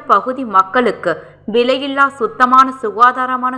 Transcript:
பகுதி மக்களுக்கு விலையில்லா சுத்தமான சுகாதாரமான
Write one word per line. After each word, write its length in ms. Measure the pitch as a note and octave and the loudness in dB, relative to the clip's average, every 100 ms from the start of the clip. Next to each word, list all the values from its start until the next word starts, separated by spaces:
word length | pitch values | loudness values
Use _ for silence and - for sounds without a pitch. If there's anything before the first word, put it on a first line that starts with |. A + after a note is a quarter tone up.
| C#4+ | 0
பகுதி 400 | G#3 A3+ C4 A#3 | 0 0 -8 -2
மக்களுக்கு 640 | F#3+ F#3 B3+ A#3 - F3 - - - - | 0 0 0 0 -2 -6 -6 -10 -16 -4
விலையில்லா 560 | A#3 A#3+ C4+ C#4 C#4 C#4 | 0 0 -2 -2 0 0
சுத்தமான 540 | C#4 A3 - B3+ C4 C4+ B3+ | 0 -6 0 2 4 2 -2
சுகாதாரமான 760 | G#3+ G3 B3 B3+ B3+ B3+ B3+ | -6 2 2 2 -6 -4 -6